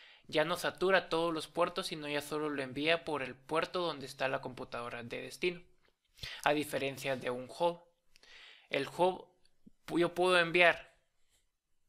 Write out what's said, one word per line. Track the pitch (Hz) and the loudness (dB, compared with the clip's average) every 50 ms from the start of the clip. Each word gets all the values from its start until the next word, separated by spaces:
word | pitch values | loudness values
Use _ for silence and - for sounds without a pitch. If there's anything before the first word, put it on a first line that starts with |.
| - - - - _ - | -20 -20 -20 -20 _ -2
ya | - 156 151 | 2 2 2
no | 165 175 | 2 0
satura | - - 147 - - 175 185 190 180 180 - | 0 -2 -2 -2 0 4 4 6 4 4 2
todos | 170 165 165 170 160 | 0 2 2 0 0
los | 156 151 - | -2 -6 -4
puertos, | - 165 170 175 - 185 185 - | 0 0 0 0 0 -4 -6 -6
sino | 180 156 147 147 | -8 -8 -6 -4
ya | 147 147 | -4 -4
solo | 143 - 151 151 151 151 | -4 -4 -4 -4 -2 -2
lo | 147 139 | -2 -4
envía | 135 127 127 143 147 160 170 170 170 | -4 -4 -4 0 2 2 2 2 2
por | 170 151 139 | -2 -4 -4
el | 131 123 123 | -4 -6 -8
puerto | - - - 151 160 170 - - 185 | -12 -8 -2 0 0 0 0 -2 -2
donde | 175 170 147 139 131 | -2 -2 -2 -4 -8
está | 135 - - 143 131 | -12 -4 -2 -2 0
la | 139 135 | 0 -2
computadora | - 131 123 127 131 - - 120 120 120 123 120 | -4 -8 -10 -10 -12 -10 -8 -8 -8 -8 -8 -10
de | 120 120 127 127 | -8 -8 -8 -10
destino, | 127 131 - - - 180 175 175 - - _ _ _ _ _ _ _ _ _ - - - - - - | -10 -12 -6 -2 -2 -2 -2 -4 -10 -20 _ _ _ _ _ _ _ _ _ -14 -12 -12 -12 -2 0
a | 151 | 2
diferencia | 151 151 143 143 - 143 135 139 135 131 - 139 135 | 2 2 0 -2 -4 -4 -4 -4 -4 -4 -4 -4 -4
de | 123 - 123 | -4 -4 -4
un | 123 123 127 120 | -6 -6 -8 -10
hub. | - - 170 170 170 170 - _ _ _ _ _ _ _ - - - - - - - - _ _ | -4 -2 0 0 0 -2 -10 _ _ _ _ _ _ _ -20 -20 -20 -20 -20 -20 -20 -20 _ _
El | - 143 139 | -4 -4 -4
hub, | - - - 170 185 185 - - - _ _ _ _ _ _ _ - - _ _ | -4 0 0 0 0 0 -2 -10 -18 _ _ _ _ _ _ _ -20 -20 _ _
pu-, | - - 160 | -4 0 2
yo | 170 170 175 | 2 2 2
puedo | 175 180 185 180 175 | 2 4 6 6 6
enviar | 170 165 160 180 175 170 160 - - - _ _ _ _ _ _ _ _ _ _ _ _ _ _ _ _ _ _ _ | 4 4 6 6 6 6 6 4 -2 -14 _ _ _ _ _ _ _ _ _ _ _ _ _ _ _ _ _ _ _